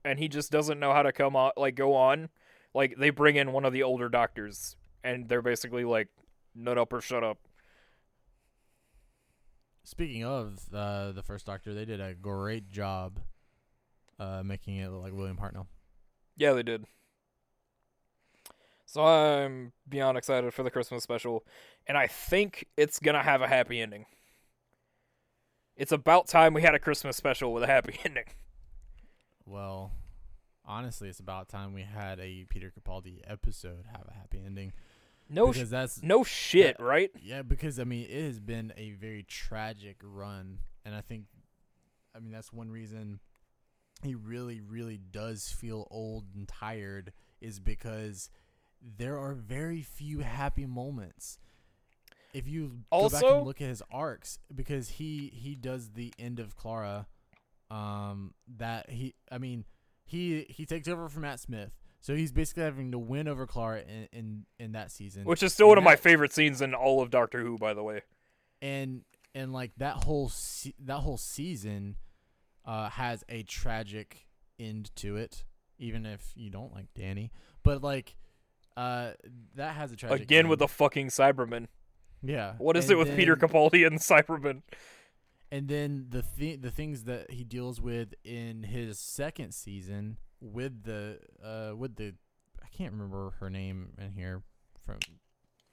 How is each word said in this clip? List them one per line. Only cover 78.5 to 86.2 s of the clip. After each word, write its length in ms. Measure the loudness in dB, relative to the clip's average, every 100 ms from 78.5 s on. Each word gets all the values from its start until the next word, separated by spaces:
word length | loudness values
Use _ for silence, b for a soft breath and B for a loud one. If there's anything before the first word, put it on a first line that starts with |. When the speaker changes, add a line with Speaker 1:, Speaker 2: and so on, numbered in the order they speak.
| _ _ -6
Speaker 2:
uh, 360 | -4 -4 -6 -12 -18 -20 -16 -10
that 180 | -8
has 160 | -8 -10
a 40 | -8
tragic 260 | -2 0
Speaker 1:
Again 180 | 6 8
Speaker 2:
end. 100 | 8
Speaker 1:
with 100 | 4
the 80 | 2
fucking 400 | 4 4 2 -2
Cybermen. 580 | 6 6 6 0 -4 -10 -18 -20 _ -20 -10
Speaker 2:
Yeah. 320 | -6 -4 -6 -2
Speaker 1:
What 180 | 4 6
is 80 |
Speaker 2:
And 80 | 8
Speaker 1:
it 40 | 6
with 200 | 6 6
Peter 180 | 6 8
Speaker 2:
then 120 | 8
Speaker 1:
Capaldi 380 | 8 8 10 8
and 120 | 6
Cybermen? 640 | 6 8 8 2 -2 -4 -10 b b b b b _ _ -10
Speaker 2:
And 160 | -8 -4
then 380 | -2 -2 -4 -6
the 120 | -6